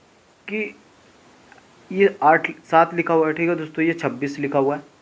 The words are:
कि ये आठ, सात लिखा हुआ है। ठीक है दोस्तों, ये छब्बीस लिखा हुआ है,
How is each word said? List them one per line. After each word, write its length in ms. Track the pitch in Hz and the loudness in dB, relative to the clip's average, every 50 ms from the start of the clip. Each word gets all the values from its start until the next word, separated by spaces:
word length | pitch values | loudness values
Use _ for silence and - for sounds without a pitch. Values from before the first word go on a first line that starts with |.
| _ _ _ _ _ _ _ _ _ - | _ _ _ _ _ _ _ _ _ -10
कि 280 | 202 220 214 - - - _ _ _ _ _ - _ _ _ - - _ _ _ - - _ _ _ _ - - | -8 -8 -8 -8 -12 -16 _ _ _ _ _ -20 _ _ _ -20 -20 _ _ _ -20 -20 _ _ _ _ -16 -8
ये 240 | 185 190 196 196 196 - 135 | 0 2 2 2 2 2 4
आठ, 280 | 151 160 160 - - - - - | 4 4 4 2 -4 -10 -16 -6
सात 300 | - 165 160 165 165 175 | 2 2 4 4 4 0
लिखा 200 | 170 165 - 165 | -4 -2 0 2
हुआ 140 | 160 156 156 | 2 2 0
है। 60 | 156 | 0
ठीक 160 | 165 170 170 | -2 -2 -2
है 60 | 175 | -2
दोस्तों, 300 | 156 156 156 - 165 160 | -4 -6 -8 -4 -2 -2
ये 80 | 165 165 | -2 -2
छब्बीस 440 | 170 - 135 - 127 143 139 143 147 | -2 -4 -6 -4 -4 -6 -8 -6 -6
लिखा 200 | 143 139 143 139 | -6 -2 0 0
हुआ 160 | 135 139 147 | 0 0 -2
है, 80 | 143 - - _ _ | -4 -8 -16 _ _